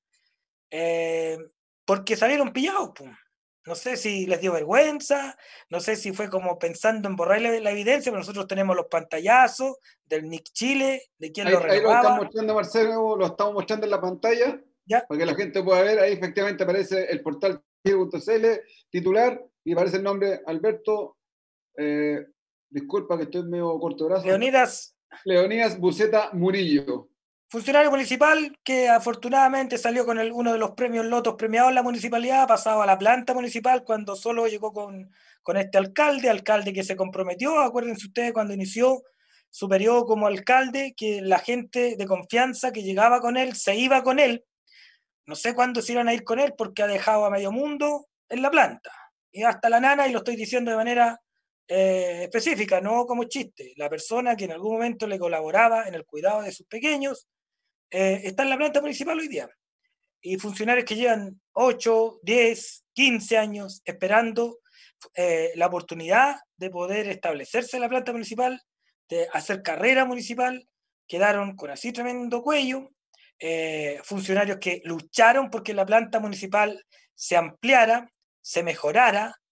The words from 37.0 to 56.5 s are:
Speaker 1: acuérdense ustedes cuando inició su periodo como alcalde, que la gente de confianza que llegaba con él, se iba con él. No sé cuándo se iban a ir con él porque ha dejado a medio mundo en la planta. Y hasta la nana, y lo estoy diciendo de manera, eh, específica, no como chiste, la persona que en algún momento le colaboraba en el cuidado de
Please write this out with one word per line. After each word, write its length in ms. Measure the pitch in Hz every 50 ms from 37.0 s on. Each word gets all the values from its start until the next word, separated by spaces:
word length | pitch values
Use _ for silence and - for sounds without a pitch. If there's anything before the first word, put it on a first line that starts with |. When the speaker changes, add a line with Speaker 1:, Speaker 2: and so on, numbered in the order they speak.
| 190 190 190 190 190 180 180 185 254 302 320 294
Speaker 1:
acuérdense 480 | 269 240 240 247 233 240 220 - 214
ustedes 260 | 190 - 240 240 240 226
cuando 220 | 220 214 202 196
inició 480 | 196 190 190 202 226 247 262 262 247 - _ _ _ _ _ _ _ _ _
su 180 | - - 208 190
periodo 380 | 190 190 208 226 240 240 240
como 180 | 226 220 208 208
alcalde, 720 | 208 202 190 190 - 254 262 262 254 247 269 269 269 -
que 240 | - 220 214 208 202
la 160 | 190 190 185
gente 580 | 170 - 233 247 247 240 - - 247 247 240 220
de 100 | 190 196
confianza 640 | 190 190 180 180 - 226 240 254 262 247 - 254 254
que 100 | 247 220
llegaba 400 | 190 190 190 196 220 240 247 247
con 160 | 233 240 247
él, 180 | 254 262 254 240
se 200 | - - 196 202
iba 260 | 226 254 262 269 262
con 160 | 247 262 254
él. 280 | 294 285 247 233 233 _ _ _ _ _ _ _ _ - _ _ _ _ _ _ _ _
No 80 | - 160
sé 180 | - - 233 240
cuándo 300 | 247 247 254 240 233 226
se 100 | - 240
iban 140 | 240 240
a 60 | 233 240
ir 80 | 226 190
con 160 | 220 226 254
él 160 | 285 277 285
porque 240 | - 220 190 - -
ha 60 | 208
dejado 360 | 208 202 190 - 220 214 214 208
a 60 | 202
medio 220 | 196 196 196 196
mundo 560 | 214 254 294 294 294 285 294 294 294 294 - _ _ _ _ -
en 120 | 233 254
la 80 | 269 285
planta. 420 | 330 302 220 - 233 - - - - - - - _ _ _ _
Y 120 | - 196 220
hasta 260 | 233 220 - - 226
la 100 | 233 240
nana, 280 | 262 277 285 285 277
y 40 | 262
lo 80 | 240 220
estoy 160 | - 247 240
diciendo 360 | 220 220 208 254 254 240 233
de 60 | 226
manera, 440 | 220 226 240 240 240 240 233 233 - _ _ _ _ _ _ _ _ _
eh, 540 | - 180 190 190 190 185 185 180 180 170 175 180
específica, 580 | 180 220 226 220 339 285 202 214 - 196 185
no 240 | 190 208 226 240 240
como 200 | 240 240 240 240
chiste, 480 | 240 - 277 233 - _ - 131 127 -
la 120 | 147 147 147
persona 440 | 160 156 - - 226 247 247 240 226
que 100 | 196 196
en 80 | 170 160
algún 200 | 170 196 214 226
momento 320 | 226 233 240 233 233 220
le 140 | 208 196 190
colaboraba 680 | 175 170 165 160 156 156 175 208 233 226 226 226 220
en 60 | 190 170
el 100 | 160 151
cuidado 380 | _ 151 151 170 196 214 214
de 100 | 208 190